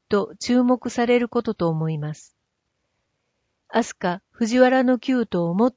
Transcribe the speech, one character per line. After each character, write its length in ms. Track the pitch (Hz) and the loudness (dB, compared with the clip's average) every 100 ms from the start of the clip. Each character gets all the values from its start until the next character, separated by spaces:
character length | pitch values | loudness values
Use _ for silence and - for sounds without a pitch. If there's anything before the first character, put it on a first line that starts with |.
| - | -4
と 260 | 208 - - | -2 -2 -6
注 240 | - 247 | 0 2
目 280 | 247 247 247 | 2 0 -2
さ 160 | - 233 | -2 0
れ 120 | 247 | 0
る 100 | 240 | 0
こ 140 | 240 | -4
と 120 | 226 | -4
と 140 | 208 170 | -2 -2
思 200 | 160 160 | -2 -4
い 80 | 156 | -6
ま 160 | 147 | -8
す。 240 | 151 - _ _ _ _ _ _ _ _ _ _ _ _ _ _ | -12 -18 _ _ _ _ _ _ _ _ _ _ _ _ _ _
飛 300 | 226 233 - | -4 -4 -4
鳥、 220 | 185 175 _ | -6 -6 _
藤 260 | - 220 254 | -6 0 4
原 260 | 254 262 | 4 4
の 140 | 254 247 | 2 0
九 280 | - 254 226 | 0 -2 0
都 200 | 180 170 | -2 -2
を 80 | |
も 140 | 180 | 0
っ 60 | 247 | 0